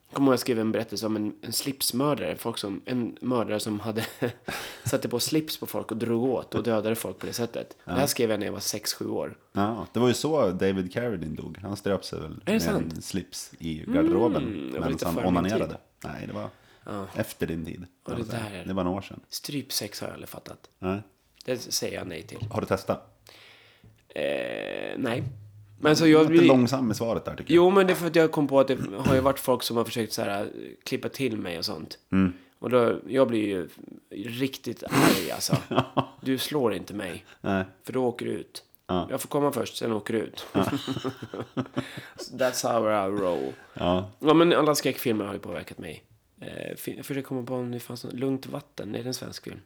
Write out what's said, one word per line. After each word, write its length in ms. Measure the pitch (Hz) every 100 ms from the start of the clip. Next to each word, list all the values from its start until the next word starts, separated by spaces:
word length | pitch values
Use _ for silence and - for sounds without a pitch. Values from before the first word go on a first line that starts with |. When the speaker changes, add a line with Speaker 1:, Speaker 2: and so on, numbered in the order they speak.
| -
Speaker 1:
Jag 60 | -
kommer 120 | 139
ihåg 60 |
att 40 | 120
jag 20 |
skrev 200 | - 113
en 120 | 110
berättelse 340 | 107 113 101 110
om 100 | 107
en, 200 | 107 -
en 120 | -
slipsmördare. 840 | - 139 135 - 120 147 131 87 92
Folk 220 | 117 113
som, 240 | 104 98 -
en 320 | 127 117 -
mördare 380 | 117 123 101 107
som 200 | 110 104
hade 260 | 110 110 113 -
<laughs> 640 | 120 - - - - -
satte 260 | - 131 117
på 100 | 120
slips 380 | - 156 156 -
på 60 | 110
folk 260 | 104 98
och 60 | 113
drog 260 | 113 117
åt 320 | 131 101 - 110
och 80 |
dödade 320 | 113 110 107 113
folk 240 | 95 98
på 60 | 92
det 80 |
sättet. 440 | - 117 - - -
Speaker 2:
Ja. 100 | -
Speaker 1:
Det 60 | 90
här 80 | 139
skrev 220 | - 113
jag 80 | 104
när 60 | 98
jag 60 |
var 60 | 95
sex, 340 | - 107 -
sju 140 | - 107
år. 300 | 107 73 - _
Speaker 2:
Ja, 340 | 98 101 113 82
det 60 | 110
var 80 | 123
ju 60 |
så 380 | 113 147 156 104
David 420 | 92 98 95 90
Carradine 420 | 117 123 92 78 76
dog. 220 | 76 85
Han 160 | 98 101
ströp 280 | 101 95 -
sig 140 | 82
väl 120 | 78
Speaker 1:
Är 40 | - -
det 60 |
Speaker 2:
med 100 | 214
Speaker 1:
sant? 320 | 170 85 82 -
Speaker 2:
en 60 |
slips 500 | - 95 - - - -
i 240 | 82 78 -
garderoben 540 | 247 320 339 349 151
Speaker 1:
Mm, 100 | 120 87
det 40 | 65
var 60 |
Speaker 2:
medan 180 | 67 82
Speaker 1:
lite 140 | 80 87
Speaker 2:
han 80 | 82
Speaker 1:
före 80 | 92
min 120 | 87
Speaker 2:
onanerade. 300 | 90 110 80
Speaker 1:
tid. 80 | 80 _ _
Speaker 2:
Nej, 240 | - 69 104
det 60 |
var 160 | 101 104 - _ _ -
Speaker 1:
Ja. 200 | 101 95 -
Speaker 2:
efter 320 | 107 - 87
din 180 | 82 80
tid, 200 | - 90 _
Speaker 1:
Och 80 | -
Speaker 2:
kan 40 | 120
Speaker 1:
det 40 | 110
Speaker 2:
man 0 | 113
säga. 160 | 107 95
Speaker 1:
där 60 | 92
Speaker 2:
Det 80 |
var 100 | 95
några 140 | 90 98
år 40 |
sedan. 180 | - - -
Speaker 1:
Strypsex 720 | - - 147 - - 104 -
har 60 | -
jag 60 |
aldrig 160 | - -
fattat. 400 | - - - - -
Speaker 2:
Nej. 220 | 92 101 107 _ _ - -
Speaker 1:
Det 120 | 123
säger 400 | - - 110 92
jag 100 | 92
nej 140 | 82
till. 140 | - 139 107
Speaker 2:
Har 100 | 110
du 60 | -
testat? 560 | 95 - - - _ - - - - - _ - _ _
Speaker 1:
Eh, 140 | - 71 69 62 53 50 50 50 50
nej. 260 | 123 120 - - - - - -
Men 120 | 147 151
så 80 |
Speaker 2:
Du 60 | 160
Speaker 1:
jag 60 | 156
Speaker 2:
var 20 | 156
lite 80 | 165
Speaker 1:
blir 60 | 170
Speaker 2:
långsam 440 | 131 120 135 120
i 40 | 101
svaret 300 | 117 90 -
där, 100 | 78
tycker 180 | -
jag. 100 | 165
Speaker 1:
Jo, 60 | 180
men 180 | 196 185
det 60 |
är 20 | 160
för 120 | 170
att 80 | 165
jag 160 | 160
kom 160 | 160 139
på 120 | 135
att 80 | 135
det 100 | 131 - 98 139
har 100 | 131
ju 60 |
varit 180 | 135 135
folk 240 | - 123
som 140 | - 117
har 60 | 113
försökt 280 | 117 107
så 80 | -
här, 200 | 110 101
eh, 60 | 104 57 - - -
klippa 240 | 127 123
till 280 | - 131 104
mig 200 | 92 82
och 80 | -
sånt. 320 | 82 - - -
Speaker 2:
Mm. 220 | 95 92 87 - -
Speaker 1:
Och 100 | 117
då, 300 | 123 113 92 -
jag 200 | 131 120
blir 200 | 113 104
ju 220 | 92 78 - - - -
riktigt 760 | - 113 120 135 - 120 -
arg, 480 | - 135 - - 78
alltså. 260 | 58 - - -
Speaker 2:
<laughs> 520 | - - - - -
Speaker 1:
Du 160 | 131 131
slår 360 | - 151 117
inte 200 | 92 92
mig. 320 | 101 95 87 - -
Speaker 2:
Nej. 240 | - 95 95 -
Speaker 1:
För 100 | -
då 120 | 127 123
åker 200 | 117 117
du 60 |
ut. 320 | 104 - - - _ -
Speaker 2:
Ja. 200 | 90 85
Speaker 1:
Jag 120 | 131
får 80 | -
komma 220 | 147 143
först, 260 | 123 101 -
sen 140 | 120
åker 200 | 107 -
du 60 | 110
ut. 260 | - - -
Speaker 2:
Ja. 120 | 98 92
Speaker 1:
<laughs> 1700 | 139 - 139 131 - 117 107 120 - 127 - - - - - -
That's 300 | 123 127 123 123
how 200 | 117 110
I 320 | 107 95 101
roll. 320 | 92 80 67 - -
Speaker 2:
Ja. 360 | - 87 92 98 -
Speaker 1:
Ja, 140 | 147
men 200 | 160 170
alla 220 | 127 151 143
skräckfilmer 500 | 139 - 123 107 101
har 80 |
ju 60 | 98
påverkat 380 | 98 87 92 -
mig. 260 | 90 - _ _ _ -
Eh, 340 | - 50 50 50
fi-, 160 | - 113
jag 80 | 135
försöker 220 | 139 135
komma 160 | 131
på 120 | 123 127
om 160 | 123
det 80 | 120
fanns 240 | - 123
något. 100 | -
Lugnt 320 | 120 135 131 131
vatten, 500 | 139 - - 98 113
är 40 |
det 40 | 120
en 40 |
svensk 300 | 127 - -
film? 160 | - 98